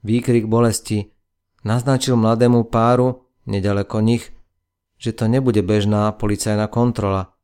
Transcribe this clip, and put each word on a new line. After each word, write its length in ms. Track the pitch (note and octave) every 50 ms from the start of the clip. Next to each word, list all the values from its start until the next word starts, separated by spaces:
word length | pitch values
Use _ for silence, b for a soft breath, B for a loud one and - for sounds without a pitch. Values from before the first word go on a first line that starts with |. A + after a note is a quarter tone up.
| -
Výkrik 420 | G2+ A2 A#2+ A#2 - A#2+ A#2 G#2+
bolesti 680 | A2 A2 A#2 A#2+ A#2 G#2 - - - A2 G#2 G2+ - _ _ _ _ _ _ _ _ _ _ _
naznačil 560 | G#2 A2+ B2 A#2+ C#3 C3+ B2+ C3 C3 B2+ A#2
mladému 480 | A2 A2 A2+ A2+ B2 A#2+ A#2+ A#2+ A2+
páru 580 | A2+ - A2+ A2+ A#2+ B2 B2 B2+ B2+ B2+ B2+ _ _ _ _ _
nedaleko 560 | A2+ G#2 G2+ F#2 G#2 G2+ G2+ G2+ - - G#2+ G#2+
nich, 320 | A2+ A#2+ A#2 - - - - - _ _ _ _ _ _ _ _ _ _ _
že 120 | - A#2
to 160 | A2 - A#2
nebude 320 | G#2+ A#2+ C3+ C3+ B2+ A2 G#2+ G2
bežná 480 | F2+ G#2+ G#2+ G2+ G#2 G#2+ G#2 G#2 G#2+
policajná 560 | G#2+ - - G#2 G#2 G2+ - A2 G#2+ G#2 G#2+
kontrola. 680 | G#2 - A#2 A#2+ B2 A#2 - G#2 G2 G2 F#2+ F#2+ - _ _